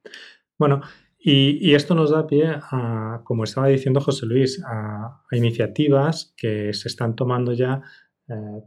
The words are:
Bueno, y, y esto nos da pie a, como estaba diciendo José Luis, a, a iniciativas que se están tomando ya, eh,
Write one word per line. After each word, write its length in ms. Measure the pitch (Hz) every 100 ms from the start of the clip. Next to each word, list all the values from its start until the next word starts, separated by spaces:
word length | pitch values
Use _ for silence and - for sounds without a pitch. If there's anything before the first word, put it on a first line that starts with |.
| - - - - _ -
Bueno, 240 | 147 139 147 - _ _
y, 380 | 180 139 135 147
y 160 | 185 143
esto 200 | 147 170
nos 160 | 156
da 140 | 156 156
pie 200 | 143 160
a, 720 | 151 - 131 120 113 110 117 -
como 180 | 117
estaba 240 | 107 131 135
diciendo 320 | 135 135 131
José 260 | 135 127 113
Luis, 380 | 123 131 - 147
a, 560 | 113 107 104 113 - _
a 60 | 120
iniciativas 1000 | 117 117 110 - 151 139 143 160 - -
que 360 | 117 107 104
se 140 | 104 -
están 300 | - 120 113
tomando 340 | 123 123 123
ya, 300 | 120 127 131 - - _ _ -
eh, 40 | 110 104 107